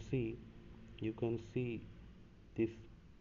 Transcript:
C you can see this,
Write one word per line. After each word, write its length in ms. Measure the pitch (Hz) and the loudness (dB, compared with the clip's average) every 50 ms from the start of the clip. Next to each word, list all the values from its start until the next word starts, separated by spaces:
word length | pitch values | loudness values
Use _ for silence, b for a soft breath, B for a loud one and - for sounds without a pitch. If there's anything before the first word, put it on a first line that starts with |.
| - - | 0 2
C 280 | 139 131 113 110 117 - - - - - - - - - - - - - | 4 4 4 4 0 -2 -8 -12 -12 -12 -12 -12 -12 -12 -12 -12 -6 0
you 140 | 107 110 113 | 0 2 4
can 260 | - 123 117 117 113 - - - | 4 4 4 4 2 0 0 2
see 300 | 127 123 120 113 104 - - - - - - - - - - - - - - - | 2 2 4 2 -2 -4 -6 -10 -10 -12 -12 -12 -14 -14 -16 -16 -16 -16 -4 4
this, 140 | 110 113 110 - - - - - - - - - - | 6 6 6 4 -4 -10 -12 -12 -14 -14 -16 -16 -14